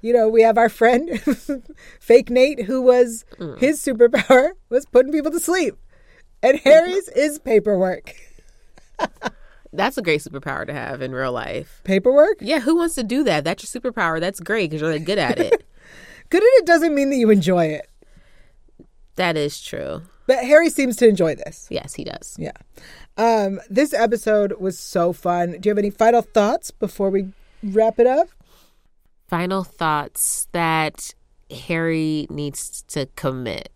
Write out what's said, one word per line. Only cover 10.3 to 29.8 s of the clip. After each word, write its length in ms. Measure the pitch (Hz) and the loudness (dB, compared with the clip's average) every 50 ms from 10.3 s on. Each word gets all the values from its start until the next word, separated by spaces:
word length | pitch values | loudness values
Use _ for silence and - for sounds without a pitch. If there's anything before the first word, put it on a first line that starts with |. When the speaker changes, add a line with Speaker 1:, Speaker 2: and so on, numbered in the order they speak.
| - 139 135 151 135 - - | -16 -12 -10 -10 -8 -8 -8
Speaker 2:
to 60 | - 143 | -10 -10
have 280 | 143 117 120 139 127 135 | -10 -10 -10 -10 -10 -10
in 100 | 131 131 | -10 -8
real 200 | 127 131 131 123 | -6 -6 -6 -6
life. 480 | 120 - - - 117 160 - - - - | -6 -8 -8 -10 -10 -12 -14 -20 -16 -4
Speaker 1:
Paperwork? 520 | - 190 196 190 247 262 285 302 359 440 - | 0 0 2 2 4 6 6 6 6 4 -2
Speaker 2:
Yeah, 200 | - 202 294 320 | -2 -2 -2 -2
who 160 | 233 247 330 | 0 0 0
wants 180 | 339 339 339 - | 2 0 -2 -2
to 60 | - 247 | -4 -6
do 200 | 202 233 269 302 | -4 -2 0 0
that? 200 | 247 170 147 143 | 0 0 0 0
That's 180 | 160 185 - - - - | -4 -6 -6 -8 -14 -14
your 60 | 247 - | -8 -8
superpower. 380 | 254 233 - 196 170 160 160 | -8 -6 -2 -2 -2 -2 -2
That's 200 | 160 185 196 - | -4 -4 -6 -8
great 300 | 170 - 202 226 202 160 | -6 -4 -2 -2 -2 -4
'cause 100 | 156 156 | -4 -4
you're, 100 | 151 160 | -4 -4
like, 140 | 160 151 160 | -4 -4 -4
good 140 | 147 196 208 | -4 -2 -2
at 200 | 165 131 147 - | 0 -2 0 -2
it. 260 | 339 - - - - - _ - _ - - - | 0 0 0 -2 -2 -10 _ -20 _ -20 -20 -20
Speaker 1:
<laughs> 300 | - - - - - - | -20 -20 -20 -20 -12 -2
Good 120 | - 349 415 | 0 4 4
at 40 | 466 523 523 | 6 6 6
it 40 | 370 | 6
doesn't 280 | 311 339 330 302 339 302 | 6 2 4 4 2 0
mean 160 | 277 277 277 | 0 0 0
that 60 | 277 | 0
you 120 | 262 233 220 | 2 4 4
enjoy 380 | 214 202 160 160 185 175 165 | 4 4 4 2 2 2 0
it. 240 | 156 151 147 - _ - _ _ _ _ - _ _ - - - _ _ _ _ _ _ _ - _ _ _ - - _ | 0 -2 -8 -12 _ -20 _ _ _ _ -20 _ _ -20 -20 -20 _ _ _ _ _ _ _ -20 _ _ _ -20 -20 _
Speaker 2:
That 200 | - 185 175 165 | -4 -4 -2 -2
is 240 | 156 147 147 147 - | -2 -4 -4 -6 -10
true. 400 | - - - - - 67 76 - 165 - _ _ _ | -14 -12 -12 -10 -10 -10 -10 -12 -12 -16 _ _ _
Speaker 1:
But 180 | - 254 262 247 | 0 0 0 2
Harry 240 | 247 294 302 339 330 | 6 6 6 6 6
seems 260 | - - 277 247 240 | 0 0 -2 -2 0
to 100 | - 247 226 | 4 4 4
enjoy 260 | 202 180 180 160 147 | 4 4 0 0 -2
this. 320 | - - - 165 - - - | -4 -10 -16 -16 -18 -18 -10
Speaker 2:
Yes, 220 | - - - - - | -10 -10 -10 -10 -14
he 120 | - - | -12 -12
does. 320 | - - - - - - - | -12 -12 -14 -16 -20 -16 -12
Speaker 1:
Yeah. 140 | - - - - - _ _ - - - - - - - _ - | -12 -12 -12 -16 -20 _ _ -20 -20 -20 -20 -20 -20 -20 _ -2
Um, 420 | 220 233 226 220 202 196 196 185 - _ | 0 2 2 2 0 -2 -4 -6 -10 _
this 240 | 190 214 285 285 - | 0 0 0 0 0
episode 640 | 226 226 233 233 220 - 220 214 208 208 196 202 - | 0 0 0 0 -2 -2 0 0 2 0 0 -4 -4
was 200 | 180 190 180 - | -6 -8 -8 -8
so 340 | - - - 190 170 175 175 | -14 -6 -2 0 0 0 -2
fun. 460 | - - 180 175 175 175 175 170 160 | -4 -4 -4 -2 -2 -2 -4 -6 -4
Do 80 | 190 208 | -2 -2
you 20 | |
have 80 | 208 208 | -2 0
any 120 | 202 202 | -2 -4
final 320 | 190 - 226 226 233 240 226 | 0 2 2 4 4 2 0
thoughts 480 | - - 226 202 208 254 339 - - | 0 0 0 2 2 0 -4 -6 -10
before 400 | - - - 202 - - 196 196 | -10 -8 -8 -8 -6 -4 -4 -2
we 180 | 190 196 196 190 190 _ - _ _ _ - | -2 -2 -4 -6 -12 _ -20 _ _ _ -12
wrap 360 | 202 190 214 220 226 220 - | -4 0 2 2 2 2 2
it 80 | 233 | 2
up? 220 | 247 254 294 339 359 _ _ - _ _ _ _ _ _ _ _ _ _ _ _ _ _ _ _ _ | 2 4 2 0 -2 _ _ -20 _ _ _ _ _ _ _ _ _ _ _ _ _ _ _ _ _
Speaker 2:
Final 340 | - 170 175 180 190 196 185 | -6 -4 -4 -2 -4 -6 -6
thoughts 840 | - _ _ | -8 _ _